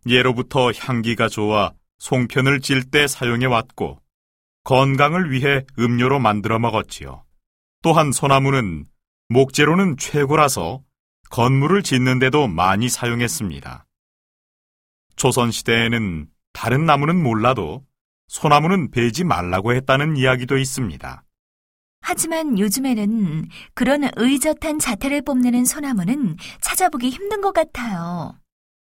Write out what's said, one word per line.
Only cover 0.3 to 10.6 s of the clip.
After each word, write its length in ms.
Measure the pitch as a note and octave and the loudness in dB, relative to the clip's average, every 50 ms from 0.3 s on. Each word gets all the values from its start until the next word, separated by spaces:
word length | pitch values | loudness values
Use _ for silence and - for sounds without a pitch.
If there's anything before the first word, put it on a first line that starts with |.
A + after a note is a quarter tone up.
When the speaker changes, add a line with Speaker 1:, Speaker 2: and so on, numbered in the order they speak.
| A#2 A#2+ B2 - - C3+ B2 A#2+ | 0 -2 -6 -2 0 0 0 0
Speaker 1:
향기가 580 | G#2+ - - - B2 A#2 A2 A#2 A2+ G2 A#2 G#2 | 0 -2 -6 -4 -4 -2 -2 -2 0 0 -2 -2
좋아 440 | - A2 G#2 G#2+ G#2+ G#2 G2 F2 - _ _ _ _ _ | -2 -2 -2 0 2 0 0 0 -4 _ _ _ _ _
송편을 600 | - - C#3 B2+ B2 A2 - C#3+ C3 C3+ C#3+ C3+ | -6 -2 -2 -2 -2 -2 -2 0 2 2 2 0
찔 240 | C3+ - C#3 C3 B2+ C3+ | 0 0 -2 -2 -2 0
때 160 | D3+ D3 D3 | 0 2 2
사용해 400 | C#3+ - - C3 A#2+ A#2 A#2 B2+ | 0 -2 -4 -2 -2 0 0 0
왔고, 540 | C3 B2 A2+ A2 - _ - F#2+ C#2+ - - _ _ _ _ _ _ _ _ _ _ _ _ _ | 2 0 0 -2 -4 _ -8 -8 -8 -8 -12 _ _ _ _ _ _ _ _ _ _ _ _ _
건강을 640 | - C3+ B2+ C3+ C3+ C3+ C3+ C#3+ D3 E3 F#3 F#3 D3 | 2 4 4 4 4 4 2 2 2 2 0 0 0
위해 320 | C3 B2+ C#3 C#3 C#3 C3 C3 - - G#2+ | -2 0 0 0 0 0 -2 -6 -4 -2
음료로 400 | A#2+ A#2+ A#2+ A#2+ B2 B2+ C#3 C#3 | 0 0 2 2 2 2 2 2
만들어 380 | A#2 G#2+ G#2 G#2 G2 A2 A2+ A2+ | 2 2 0 0 -2 -2 0 0
먹었지요. 680 | A#2 A#2 G#2+ G#2+ - - - - C#2+ C2+ C2 - - _ _ _ _ _ _ _ _ _ _ _ | 0 0 0 -2 -4 -4 -12 -14 -14 -16 -16 -18 -20 _ _ _ _ _ _ _ _ _ _ _
또한 300 | - E3 D#3 E3 D3+ C#3+ | 2 4 4 4 4 2
소나무는 760 | A#2 - - C#3 C3+ C3+ C3+ C#3 C#3 C3+ A2+ F#2 E2 D2 D2 - _ _ _ _ _ _ _ _ | 0 -2 2 2 4 4 4 2 0 0 -2 -4 -6 -8 -12 -16 _ _ _ _ _ _ _ _
목재로는 680 | A2+ B2+ G3+ C3+ - - D3 D3 E3 F#3 G3 F#3 C#3 | 2 4 4 4 2 2 4 4 4 4 2 0 -2
최고라서 880 | C3 - - - D3 C#3+ C3+ D3+ D#3+ D3+ C3+ - G2+ | -4 -6 -4 -2 -2 0 2 2 2 2 2 2 -2